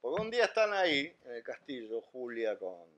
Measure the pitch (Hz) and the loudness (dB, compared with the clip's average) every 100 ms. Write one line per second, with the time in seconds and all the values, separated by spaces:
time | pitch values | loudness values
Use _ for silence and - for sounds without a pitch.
0 | 120 170 220 240 214 - 214 202 180 143 | -2 -2 -2 2 4 4 2 4 4 4
1 | 147 - 131 120 113 120 - 131 110 113 | 0 -8 -12 -10 -8 -12 -8 -8 -4 -6
2 | - 127 123 117 110 101 92 90 85 | -6 -10 -6 -2 0 0 -6 -8 -18